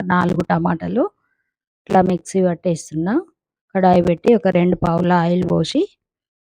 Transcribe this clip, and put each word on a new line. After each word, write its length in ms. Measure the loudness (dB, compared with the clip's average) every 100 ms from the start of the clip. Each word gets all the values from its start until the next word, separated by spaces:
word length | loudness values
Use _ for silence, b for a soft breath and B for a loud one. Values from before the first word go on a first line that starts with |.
నాలుగు 380 | 0 0 0 -2 -2
టమాటాలు 560 | -2 -2 -4 -4 -4 -4 _ _ _ _ _ _ _
ఇట్లా 240 | -2 0
మిక్సీ 380 | 2 -2 -4 -2
పట్టేస్తున్నా. 720 | -2 -2 -4 -6 -6 -6 -2 -4 -4 _ _ _ _
కడాయి 280 | 0 2 4
పెట్టి 260 | 2 0 2
ఒక 140 | 2 2
రెండు 280 | 2 2 0
పావుల 360 | 0 0 0 0
ఆయిల్ 280 | 0 0 0
పోసి 340 | -2 -2 -2 -4 _ _ _ _ _ _